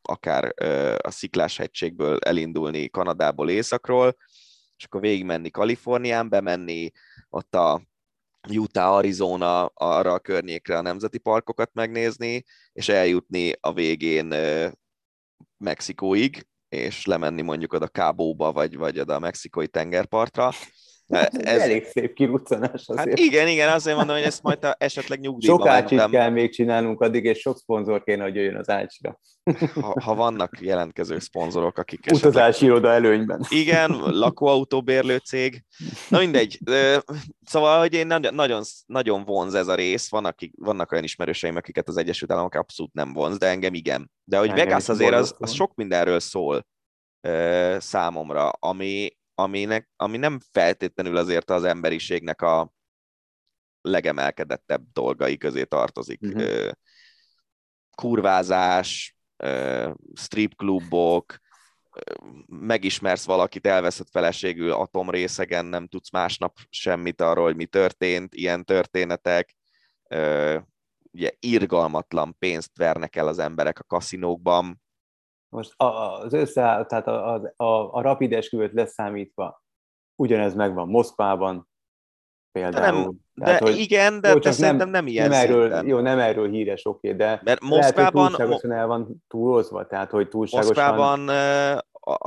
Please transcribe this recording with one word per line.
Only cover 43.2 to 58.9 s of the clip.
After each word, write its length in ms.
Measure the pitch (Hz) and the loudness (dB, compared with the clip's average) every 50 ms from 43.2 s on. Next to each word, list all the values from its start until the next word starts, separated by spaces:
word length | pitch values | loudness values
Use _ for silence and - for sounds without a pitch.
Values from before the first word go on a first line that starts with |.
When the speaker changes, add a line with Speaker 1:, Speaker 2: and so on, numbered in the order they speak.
| 73 80 101 | -4 -4 -2
Speaker 1:
de 100 | 98 95 | 0 0
engem 260 | 92 90 95 95 95 90 | 0 0 0 -2 -4 -4
igen. 380 | 85 80 73 67 65 73 _ _ _ _ | -4 -4 -4 -4 -4 -6 _ _ _ _
De 140 | - 98 | -2 0
hogy 120 | 98 104 110 | 2 2 2
Speaker 2:
Engem 160 | 95 101 - | 2 2 2
Speaker 1:
Vegas 180 | 190 - 127 - | 2 2 -2 0
Speaker 2:
is 60 | - | -2
Speaker 1:
azért 220 | 113 107 117 117 | 0 2 4 4
az, 60 | 117 | 4
Speaker 2:
borzasztóan. 320 | 120 120 - - _ 117 113 | 4 2 0 -4 _ -10 -8
Speaker 1:
az 60 | 117 | -2
sok 200 | 143 190 - _ | -2 -2 -2 _
mindenről 440 | - 110 95 90 87 87 90 87 87 | -8 -4 -2 0 0 2 2 2 0
szól, 480 | - - - 95 85 73 73 62 - _ _ _ _ _ _ _ _ _ _ _ | -2 -4 -6 -4 -2 -2 -2 -4 -6 _ _ _ _ _ _ _ _ _ _ _
ö, 540 | - 82 85 82 85 85 87 90 90 90 92 95 | -6 -4 -2 0 0 0 2 2 2 0 -2 -4
számomra, 720 | - - - 98 85 85 87 80 78 76 73 73 73 71 | -6 -4 -2 -2 -2 -2 -4 -6 -8 -4 -2 0 0 0
ami, 680 | - - - 87 92 92 95 98 98 101 104 - _ _ _ _ _ | -2 -2 -4 -4 -4 -4 -6 -6 -4 -4 -6 -8 _ _ _ _ _
aminek, 520 | - 95 98 98 101 101 104 110 110 - _ _ | -4 -2 -2 -2 -4 -2 -2 -2 -4 -4 _ _
ami 220 | _ 87 104 110 | _ -6 -4 -4
nem 220 | 117 139 156 147 127 _ _ | -2 -2 -2 -2 -4 _ _
feltétlenül 640 | _ 101 85 85 95 _ 98 87 _ - 92 90 87 | _ 2 2 2 2 _ -6 -8 _ -6 -6 -2 0
azért 320 | 87 87 90 87 85 - - | -2 0 0 -2 -2 0 0
az 140 | 92 90 87 | -2 0 0
emberiségnek 800 | 90 82 87 82 80 82 80 - - 87 85 85 82 78 - | -2 -2 -2 -2 -4 -4 -4 -6 -6 -6 -6 -4 -8 -8 -2
a 300 | 87 85 82 82 82 80 _ _ _ _ _ _ _ _ _ _ _ _ _ _ _ _ _ _ _ _ _ _ | 0 2 2 2 0 -4 _ _ _ _ _ _ _ _ _ _ _ _ _ _ _ _ _ _ _ _ _ _
legemelkedettebb 1040 | _ 87 95 85 80 80 73 71 69 73 - - 80 73 67 - _ _ 73 65 60 _ _ | _ 0 0 2 0 0 -2 0 -2 -2 -2 -4 -6 -6 -6 -8 _ _ -6 -6 -6 _ _
dolgai 440 | - 60 62 69 - 71 67 71 | -4 -2 -2 -2 -2 -2 -2 -2
közé 260 | - - 73 64 65 65 | -2 -6 -6 -4 -4 -6
tartozik. 560 | _ - 69 58 - _ - 64 - 58 - | _ -2 -2 -2 -2 _ -10 -12 -12 -12 -10
Speaker 2:
Mhm. 160 | - 101 98 107 | -10 -8 -6 -4
Speaker 1:
Ö, 300 | 110 50 53 57 50 50 - _ _ _ _ _ _ _ _ _ _ _ _ _ _ _ _ _ _ _ _ _ _ _ _ | -4 -4 -2 -4 -4 -6 -8 _ _ _ _ _ _ _ _ _ _ _ _ _ _ _ _ _ _ _ _ _ _ _ _
kurvázás, 1200 | - - 120 117 110 95 98 95 92 92 90 92 92 92 90 90 92 92 - | -8 -4 -2 0 2 2 4 2 2 2 2 2 2 2 2 2 2 0 -2